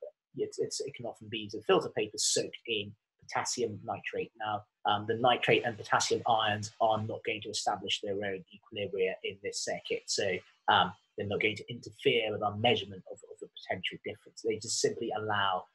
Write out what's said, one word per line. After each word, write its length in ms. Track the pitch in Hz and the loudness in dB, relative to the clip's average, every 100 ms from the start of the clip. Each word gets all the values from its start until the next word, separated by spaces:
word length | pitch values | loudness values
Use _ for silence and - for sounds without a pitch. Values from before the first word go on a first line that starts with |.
| - - _ - | -6 -16 _ -4
it's, 220 | - - | -4 -2
it's, 220 | - - | -4 -4
it 140 | 427 | -8
can 100 | - | -8
often 240 | 113 - 107 | -10 -10 -8
be 220 | 110 107 | -8 -6
the 80 | 107 - | -4 4
filter 240 | 190 - | 4 4
paper 260 | - 107 - | -2 -4 0
soaked 400 | - - - - 117 | 0 2 0 -6 -6
in 260 | 107 104 - _ _ | -4 -4 -10 _ _
potassium 580 | - 127 113 123 117 107 | -8 -4 -2 -2 -2 -4
nitrate. 480 | 110 101 - 98 92 - | -6 -6 -6 -6 -6 -6
Now, 240 | 107 104 - _ 104 | -4 -4 -6 _ 0
um, 180 | 104 107 | 2 0
the 100 | 113 | 2
nitrate 480 | 127 120 - 110 120 | 4 6 6 4 4
and 100 | 113 | -4
potassium 460 | - 120 - 113 120 | 2 2 4 2 4
ions 460 | 110 107 104 104 - | 4 4 0 -2 2
are 180 | 113 107 | 2 4
not 220 | 107 - - | 0 -4 -4
going 160 | 107 | -4
to 80 | 110 | -4
establish 500 | 98 120 101 95 - | -2 0 -2 -2 -2
their 120 | 104 | -2
own 280 | 98 104 95 - | -2 -2 -4 -8
equilibria 580 | 101 _ 107 98 95 92 92 | -20 _ -6 -4 2 2 0
in 120 | 107 98 | -6 -6
this 220 | 98 - | -6 -4
circuit, 400 | - 90 - 117 - | -4 -4 -2 -4 -2
so, 300 | - 101 92 - _ - | 0 0 -2 -4 _ 4
um, 240 | 104 90 - _ - | 6 6 0 _ -8
they're 80 | 101 | -2
not 160 | 95 | 0
going 140 | 107 104 | 0 0
to 140 | - | -6
interfere 600 | 120 110 - 139 120 110 | -10 -12 -2 2 4 2
with 100 | 104 | 0
our 140 | 104 104 | -2 2
measurement 460 | 120 104 98 92 - | 4 4 0 -10 -14
of, 80 | 101 - | -18 -18
of 80 | - | -14
the 100 | - - - | -14 -10 -6
potential 300 | 98 - 85 | -6 -6 -8
difference. 380 | - - - - | -10 -10 -14 -6
They 140 | 113 107 | -4 -4
just 240 | 110 - | -2 0
simply 300 | 135 - 113 | 0 0 -4
allow 500 | 107 107 104 98 90 - | -4 -2 0 2 0 -4